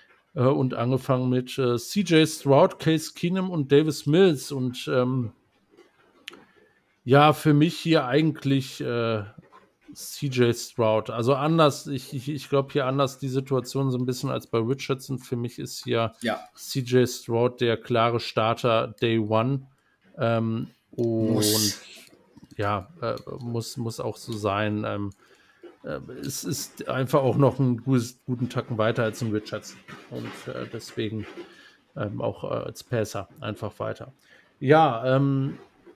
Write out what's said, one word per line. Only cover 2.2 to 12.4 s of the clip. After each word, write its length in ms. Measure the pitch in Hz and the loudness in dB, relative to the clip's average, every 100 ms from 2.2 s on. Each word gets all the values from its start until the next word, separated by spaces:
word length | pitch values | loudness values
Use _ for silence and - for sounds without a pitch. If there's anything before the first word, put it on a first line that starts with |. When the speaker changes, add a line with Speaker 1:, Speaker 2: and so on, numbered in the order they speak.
| 156 | 4
Speaker 1:
Stroud, 500 | - 139 139 185 - | 2 4 6 6 2
Case 340 | 160 160 - | 0 0 -2
Keenum 360 | - 175 190 185 | -4 -2 -2 -2
und 220 | 170 135 | -2 4
Davis 340 | 143 156 143 143 | 4 4 0 2
Mills. 460 | 165 190 139 - | 6 6 4 -4
Und, 360 | 139 127 127 156 | -4 -4 -4 -2
ähm, 440 | 131 127 131 110 - _ _ _ _ _ _ _ _ - - - _ _ _ _ _ | 0 2 0 -4 -8 _ _ _ _ _ _ _ _ -20 -20 -20 _ _ _ _ _
ja, 300 | 120 139 151 | 4 6 8
für 200 | 147 156 | 6 4
mich 240 | 147 165 - | 4 4 0
hier 280 | 165 160 123 | 2 2 4
eigentlich, 760 | 147 160 131 135 139 135 - | 2 2 0 0 0 -2 -8
äh, 440 | 131 120 117 110 101 - - - _ _ - | -4 -2 0 -2 -6 -14 -20 -20 _ _ -20
C 340 | - - - 143 | -18 -16 -8 -2
J 280 | 123 120 | 2 2
Stroud. 560 | 117 - - 110 110 107 | 2 -6 0 2 2 0
Also 240 | 117 117 | -2 0
anders, 540 | 135 151 165 147 135 151 | 2 2 4 4 2 -6
ich, 260 | 135 - | -8 -8
ich, 140 | 135 127 | -10 -8
ich 200 | 143 | -8